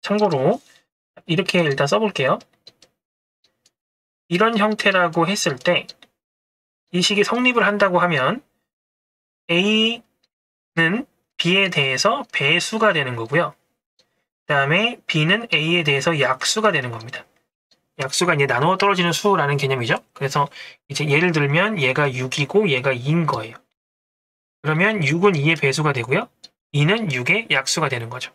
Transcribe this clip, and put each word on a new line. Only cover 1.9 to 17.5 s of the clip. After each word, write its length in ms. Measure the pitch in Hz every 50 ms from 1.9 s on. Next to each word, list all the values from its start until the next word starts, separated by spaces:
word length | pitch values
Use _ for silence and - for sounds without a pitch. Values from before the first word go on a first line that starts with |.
| 196 214 220 208 185 - 135 131 175 240 - _ _ _ _ - _ _ - _ _ _ _ _ _ _ _ _ _ _ _ _ _ _ _ _ _ _ _ _ _ _ _ _ _ _ _ _
이런 280 | 170 180 214 226 233 214
형태라고 720 | 202 214 214 - - 202 190 185 180 170 165 175 165 165
했을 300 | 202 202 - 175 139 123
때 280 | - - 175 143 - - - _ - _ _ _ _ _ _ _ _ _ _ _ _ _ _ _ _ _ -
이 60 | 175
식이 220 | 175 - 208 196 202
성립을 420 | - 220 240 247 254 247 233 196
한다고 320 | 196 208 208 202 190 180 175
하면 440 | 170 180 165 139 127 143 196 269 - _ _ _ _ _ _ _ _ _ _ _ _ _ _ _ _ _ _ _ _ -
A는 1600 | 170 175 190 208 214 220 220 226 233 233 _ _ _ _ _ _ _ _ _ _ _ _ _ _ _ 165 165 165 185 240 - _ _ _ _ _ _ -
B에 320 | - 165 180 196 196 185
대해서 540 | 175 160 139 135 131 127 - 196 262 277 262 _
배수가 600 | - - 139 139 160 175 175 - 220 220 220 214 185
되는 220 | 156 143 127 120
거고요. 400 | 117 113 113 139 165 170 143 - _ _ _ _ _ _ _ _ _
그 560 | _ _ _ _ _ _ _ _ _ _ 151
다음에 460 | 139 139 139 156 190 220 240 247 - _ -
B는 400 | - 160 151 160 196 226 233 - -
A에 300 | 156 151 160 170 175 165
대해서 360 | 147 139 139 131 170 170 147
약수가 520 | 139 123 131 - - - - 214 214 214
되는 200 | 180 147 127 123
겁니다. 340 | 113 110 113 120 - - - _ _ _ _ _